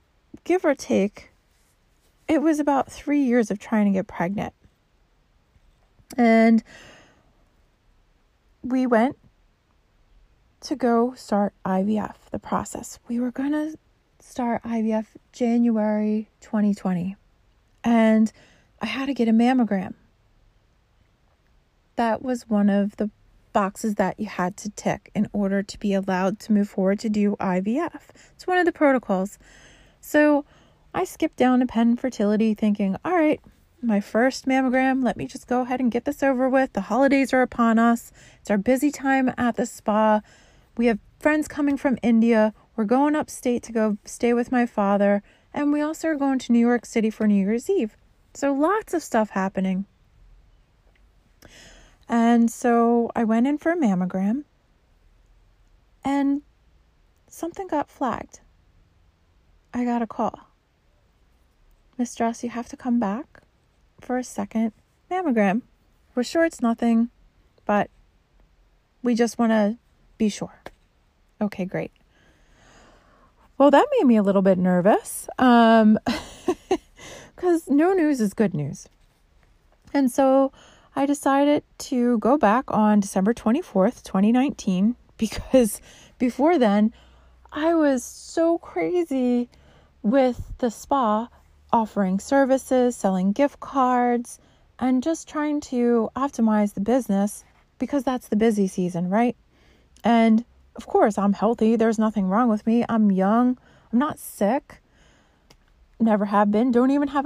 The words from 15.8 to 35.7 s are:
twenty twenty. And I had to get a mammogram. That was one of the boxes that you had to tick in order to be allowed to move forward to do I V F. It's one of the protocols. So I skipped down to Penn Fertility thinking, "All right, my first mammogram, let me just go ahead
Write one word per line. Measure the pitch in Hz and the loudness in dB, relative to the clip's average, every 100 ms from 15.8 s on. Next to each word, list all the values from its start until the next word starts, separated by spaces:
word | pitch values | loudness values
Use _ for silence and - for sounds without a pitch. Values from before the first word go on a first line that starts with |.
| 214 214 214 214 214 _ | 0 -2 -2 -2 -6 _
twenty | - 214 208 | -6 -2 0
twenty. | 202 190 180 185 196 _ _ _ _ _ _ | 0 -2 -4 -6 -10 _ _ _ _ _ _
And | 233 233 220 220 220 - _ _ _ - | 0 4 4 4 2 -4 _ _ _ -12
I | 226 | -8
had | 240 269 | -6 -4
to | |
get | 247 226 | -2 2
a | |
mammogram. | 220 240 262 220 190 - - _ _ _ _ _ _ _ _ _ _ _ _ _ _ _ _ _ _ _ - | 4 4 2 0 -2 -6 -12 _ _ _ _ _ _ _ _ _ _ _ _ _ _ _ _ _ _ _ -4
That | 233 214 | -2 -2
was | 254 247 - | -4 -6 -2
one | 208 202 | 0 2
of | 202 202 - | 2 -2 -4
the | 214 _ _ _ _ | -8 _ _ _ _
boxes | 214 190 - 220 202 | -2 -2 -4 -6 -2
that | 190 - | -2 -2
you | 208 | -8
had | - 180 - | -4 -4 -6
to | 214 | -14
tick | - 190 202 - | -8 -6 -6 -6
in | 208 208 | -6 -4
order | 208 196 196 | -2 -2 -2
to | 202 - | -6 -8
be | 208 | -4
allowed | 190 190 185 190 214 | -2 -2 -2 -2 -4
to | - | -2
move | 208 202 | 0 0
forward | - 190 208 | -2 -2 -2
to | 226 | -2
do | 208 202 202 | 0 0 -2
I | 190 185 | -2 -2
V | 196 269 | -2 -4
F. | 349 294 _ - _ | -4 -8 _ -20 _
It's | _ - | _ -2
one | 359 | 0
of | |
the | 349 | 0
protocols. | - 294 262 - 185 202 - _ - - _ _ _ | 2 2 2 0 -2 -4 -8 _ -20 -20 _ _ _
So | - 302 302 285 - _ _ _ _ | -2 2 4 2 -2 _ _ _ _
I | - | -8
skipped | 370 - 320 - | -8 -4 -4 0
down | 254 254 | 2 2
to | 247 | 0
Penn | 233 233 240 | 0 0 0
Fertility | 254 - 208 214 220 | -4 -2 0 0 0
thinking, | 208 214 208 196 185 | 0 -2 0 -2 -4
"All | 311 359 | -2 0
right, | 302 - - _ _ - | 2 0 -6 _ _ -8
my | 233 202 | -2 -2
first | - 220 262 - 269 | -2 0 0 -2 -2
mammogram, | 262 262 262 262 262 | 0 0 0 0 0
let | 240 208 | -2 -4
me | 262 | -10
just | - - | -12 -6
go | 247 | -4
ahead | 247 | -2